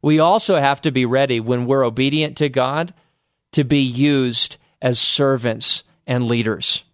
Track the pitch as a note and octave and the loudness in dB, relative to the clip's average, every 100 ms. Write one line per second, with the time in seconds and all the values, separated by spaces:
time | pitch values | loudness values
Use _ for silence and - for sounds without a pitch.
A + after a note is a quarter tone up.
0 | D3 D#3 E3 G#3+ - F3 C#3 C#3 D#3 C3 | 2 2 4 2 2 2 2 0 0 0
1 | B2 C3 C#3 A#2+ A2+ B2 B2 C3+ B2 A2+ | 0 0 0 -2 -2 -2 0 0 0 0
2 | C3+ D3+ D3+ C3 D3 B2+ B2+ D3 F3 - | 0 0 -4 -2 -2 0 -2 -2 -6 -10
3 | _ _ _ _ _ - C3 C#3+ C3 A#2+ | _ _ _ _ _ -2 2 2 0 0
4 | C#3+ C#3 B2+ A2+ - - _ _ B2+ A#2+ | 2 2 0 -2 -6 -8 _ _ -2 0
5 | - - C#3 C3+ A#2+ A2+ - - - _ | 0 2 2 2 -2 -2 -2 -4 -6 _
6 | - B2 A#2+ A#2+ A2 G2+ - - _ | -4 -2 0 0 0 -2 -4 -6 _